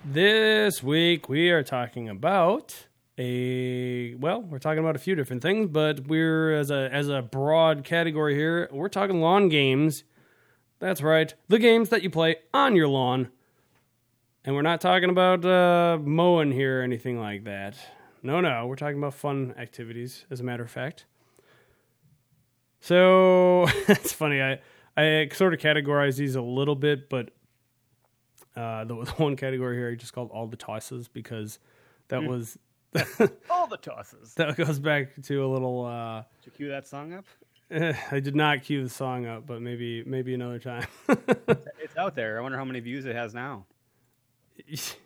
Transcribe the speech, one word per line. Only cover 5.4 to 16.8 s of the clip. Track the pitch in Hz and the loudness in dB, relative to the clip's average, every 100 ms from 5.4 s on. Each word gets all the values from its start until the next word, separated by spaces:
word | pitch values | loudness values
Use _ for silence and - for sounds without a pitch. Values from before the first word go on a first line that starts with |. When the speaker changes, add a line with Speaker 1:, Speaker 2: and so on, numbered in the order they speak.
Speaker 1:
things, | 160 214 202 | -2 0 0
but | 151 151 143 135 | 0 0 -2 -2
we're, | 160 160 160 160 151 | 0 2 2 2 0
as | 143 | 0
a, | 139 135 | -2 -2
as | 139 143 | -2 -2
a | 139 | -4
broad | 117 135 143 160 160 147 | -4 -4 2 4 4 2
category | 135 170 165 151 151 | 0 0 0 0 0
here, | 143 160 170 175 | 0 0 0 -4
we're | 139 190 | -6 -6
talking | 202 196 180 | -2 0 2
lawn | 160 196 196 | 4 6 6
games. | 151 135 131 156 139 _ _ _ _ _ _ _ _ | 6 4 4 2 0 _ _ _ _ _ _ _ _
That's | 180 170 | -4 -2
right, | 151 160 156 - - | 2 4 2 -4 2
the | 214 | 6
games | 233 226 226 | 6 6 4
that | 233 | 0
you | 185 | 0
play | 151 160 165 _ | 0 0 0 _
on | 269 277 190 | 2 4 6
your | 151 | 4
lawn. | 135 123 127 123 _ _ _ _ _ _ _ _ _ _ _ | 2 2 0 -4 _ _ _ _ _ _ _ _ _ _ _
And | - | -4
we're | 143 | 0
not | 156 165 | 0 0
talking | 180 185 180 | 2 4 4
about, | 180 185 185 | 4 4 4
uh, | 180 180 175 175 170 165 | 4 6 6 6 4 2
mowing | 147 156 175 175 147 | 0 4 4 4 4
here | 131 135 131 | 2 0 0